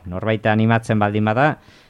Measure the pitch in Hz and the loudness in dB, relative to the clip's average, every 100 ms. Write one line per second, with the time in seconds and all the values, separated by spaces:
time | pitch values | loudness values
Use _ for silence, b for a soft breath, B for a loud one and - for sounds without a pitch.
0 | 90 90 107 110 110 107 113 117 117 107 | -12 -6 -4 -2 0 2 2 0 0 0
1 | 104 107 107 113 151 - b b | 0 0 0 2 0 -2 b b